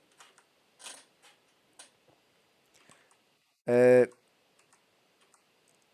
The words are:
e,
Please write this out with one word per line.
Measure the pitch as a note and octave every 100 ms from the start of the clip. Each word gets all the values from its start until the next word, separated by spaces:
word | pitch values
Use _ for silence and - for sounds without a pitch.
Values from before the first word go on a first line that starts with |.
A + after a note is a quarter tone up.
| _ _ - _ _ _ _ _ - - _ _ _ _ _ _ _ - - _ _ _ _ _ _ _ _ _ _ _ _ _ _ _ _ _ -
e, | B2 B2 B2 A#2+ - _ _ _ _ _ _ _ _ _ _ _ _ _ _ _ _ _